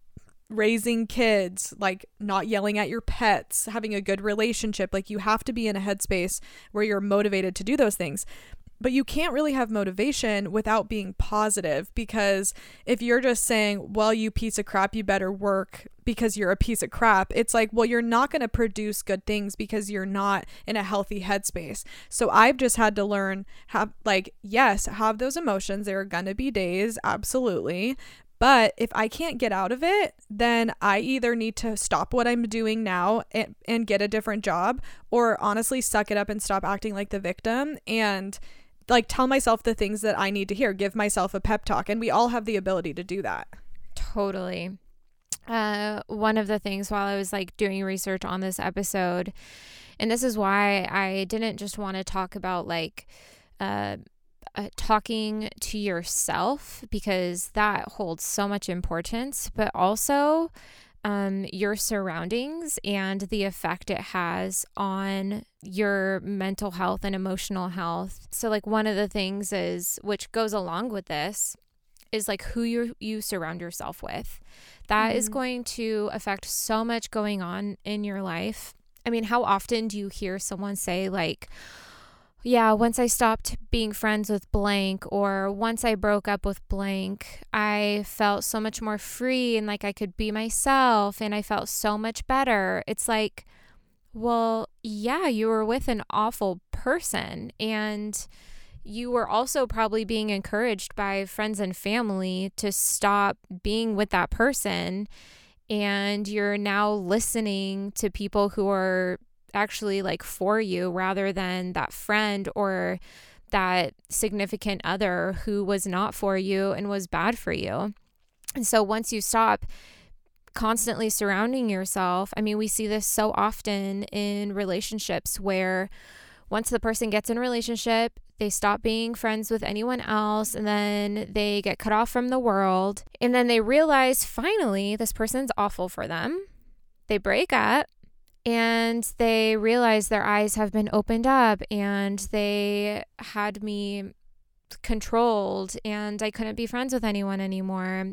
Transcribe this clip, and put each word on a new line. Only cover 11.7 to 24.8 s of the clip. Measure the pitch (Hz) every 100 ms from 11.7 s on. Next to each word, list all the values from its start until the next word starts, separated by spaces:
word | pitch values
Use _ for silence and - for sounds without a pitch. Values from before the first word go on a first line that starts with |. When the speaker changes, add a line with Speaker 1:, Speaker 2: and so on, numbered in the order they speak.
| 143 190 -
Speaker 1:
because | 226 226 202 196 196 - - - -
if | 233
you're | 240 240
just | 254 233 -
saying, | 220 208 202 -
"Well, | 202 214
you | 220 220
piece | - 226 214
of | 202
crap, | 196 196
you | 220
better | 202 196 185
work | 196 202 190 190 - - -
because | - - 233 208
you're | 190
a | 196
piece | - 226
of | -
crap," | - 233 196 190
it's | - 233
like, | 233 220
well, | 220 233
you're | 233
not | 233 233 277
gonna | 320 233
produce | - 226 220 208 208
good | - 190 -
things | 214 202 -
because | 208 220 202
you're | 208 190
not | 196 202 196 - - -
in | 214
a |
healthy | 190 202 196 202
headspace. | 185 202 - - 156 - - - -
So | - 233
I've | - 233 262
just | 254 226
had | 220 208
to | 202
learn, | 202 196 190 196 - -
have, | 214 208 -
like, | - 190 185 -
yes, | 202 220 262 202